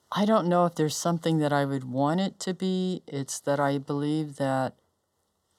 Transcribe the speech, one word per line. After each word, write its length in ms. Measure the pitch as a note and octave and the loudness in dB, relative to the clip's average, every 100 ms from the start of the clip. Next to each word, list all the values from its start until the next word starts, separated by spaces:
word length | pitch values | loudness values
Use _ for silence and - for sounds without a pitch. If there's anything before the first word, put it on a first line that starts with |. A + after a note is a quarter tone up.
| _ | _
I 140 | F3+ G#3 | 0 4
don't 220 | A3 E3+ | 4 4
know 180 | F3 F3 | 4 2
if 100 | E3+ | 2
there's 200 | D#3 - | 0 0
something 420 | E3+ E3+ E3 D#3+ | -2 0 2 2
that 160 | D3 | 2
I 120 | C#3+ C#3 | 2 0
would 180 | C#3 | -2
want 360 | B2+ B2+ C#3+ F3 | -4 0 0 0
it 200 | F#3+ - | -2 -4
to 120 | F#3+ | -8
be. 500 | F#3 F#3+ F#3 F#3 F3+ - | -4 -2 -2 -2 -4 -6
It's 340 | C#3 C#3 - | -8 -6 -6
that 180 | - C#3+ | -2 0
I 180 | C#3+ C#3 | 0 0
believe 600 | C3+ C#3+ D3 D#3 D3+ C#3 | -4 -4 0 -2 -4 -4
that 360 | C3+ C3 B2+ - _ _ _ _ _ _ _ | -2 0 -2 -6 _ _ _ _ _ _ _